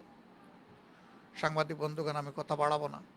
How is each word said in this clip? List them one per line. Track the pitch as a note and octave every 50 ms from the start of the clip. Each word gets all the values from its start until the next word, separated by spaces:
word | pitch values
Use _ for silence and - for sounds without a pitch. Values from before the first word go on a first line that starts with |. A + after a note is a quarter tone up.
| - - - - - - - - - - - - - - - - - - - - - - - - - - - -
সাংবাদিক | - D3+ D3+ D#3 D3+ D3+ D#3+
বন্ধুগণ, | D3 D3+ D3+ D3+ D#3+ D3+ D3+ D3
আমি | D3 C#3+ C#3+ C#3
কথা | D#3 D3 - D3+
বাড়াবো | D3 D3 D3 D3+ D3+ D3 C#3
না। | C#3+ D3 - - -